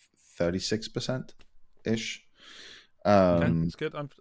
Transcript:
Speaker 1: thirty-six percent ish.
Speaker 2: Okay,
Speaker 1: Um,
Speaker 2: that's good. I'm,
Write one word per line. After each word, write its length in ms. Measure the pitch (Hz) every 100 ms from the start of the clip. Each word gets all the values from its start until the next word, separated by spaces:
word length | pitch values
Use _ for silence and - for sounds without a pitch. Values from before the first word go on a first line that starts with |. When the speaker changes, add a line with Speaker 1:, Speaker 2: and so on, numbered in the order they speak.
| _ _ - -
Speaker 1:
thirty-six 520 | 85 92 - 110 -
percent 440 | - - 131 - - - - - - -
ish. 360 | 226 - - _ _ - - - - _ _ 104
Speaker 2:
Okay, 400 | 101 90 85 85
Speaker 1:
Um, 180 | 82
Speaker 2:
that's 120 | 82 -
good. 200 | 151 151
I'm, 140 | 143 -